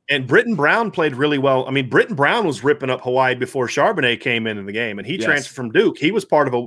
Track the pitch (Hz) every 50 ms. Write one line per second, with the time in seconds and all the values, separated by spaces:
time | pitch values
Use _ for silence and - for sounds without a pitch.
0 | _ - 143 139 131 127 143 208 247 240 226 151 143 151 185 220 233 202 - 185
1 | 160 151 131 120 143 147 147 139 131 139 131 131 127 131 131 139 131 117 120 175
2 | 247 254 214 139 139 147 196 233 220 165 131 101 117 139 147 - 139 131 127 -
3 | - 127 127 131 131 127 123 120 120 113 - 135 123 113 - 139 147 196 220 170
4 | 135 120 117 - - 131 120 113 110 113 107 104 98 101 101 110 120 113 104 101
5 | 95 - - 196 113 160 151 143 135 - - 135 123 117 113 170 226 170 123 -
6 | 143 165 208 226 - - 175 151 147 131 123 120 120